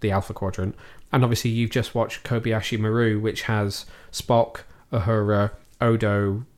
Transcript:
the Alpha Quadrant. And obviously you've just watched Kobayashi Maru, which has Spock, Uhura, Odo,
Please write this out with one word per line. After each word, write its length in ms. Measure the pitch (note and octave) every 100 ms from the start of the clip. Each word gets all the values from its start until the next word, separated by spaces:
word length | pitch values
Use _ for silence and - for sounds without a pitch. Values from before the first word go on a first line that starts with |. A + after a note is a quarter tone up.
the 100 | G#2+
Alpha 240 | G2 -
Quadrant. 400 | E2+ F#2+ - F#2 - - - -
And 100 | C3+
obviously 280 | B2+ A#2 A#2+
you've 200 | A2+ A#2
just 240 | B2+ A#2
watched 300 | A#2+ A2 -
Kobayashi 540 | - A#2+ A2+ A2 - A#2
Maru, 400 | G#2+ A2+ A#2 G#2
which 220 | A2 -
has 440 | - G#2+ G#2 G2 - - -
Spock, 520 | - - A#2 C#3+ - - - _
Uhura, 600 | A#2+ G2 A2 G#2 G#2 G2+ - - -
Odo, 640 | A#2 A2+ G#2+ G#2 G2+ G2+ B2+